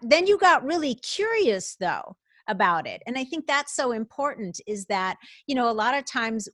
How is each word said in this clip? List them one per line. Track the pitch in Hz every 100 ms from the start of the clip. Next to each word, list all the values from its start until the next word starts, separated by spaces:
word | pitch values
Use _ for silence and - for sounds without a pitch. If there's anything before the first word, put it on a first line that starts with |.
then | 233 311 381
you | 403
got | 370 285
really | 262 339 294
curious, | - - - 440 453 269 190 - -
though, | 175 110 - - _ _ -
about | 196 190 165 113
it. | 92 -
And | 262
I |
think | 262 330 -
that's | 285 285
so | - 262
important | 226 220 - 285 226 185 - -
is | 202 190
that, | 190 185 - - - -
you |
know, | 262 233
a |
lot | 214 226 277
of | 262
times | 247 226 226 196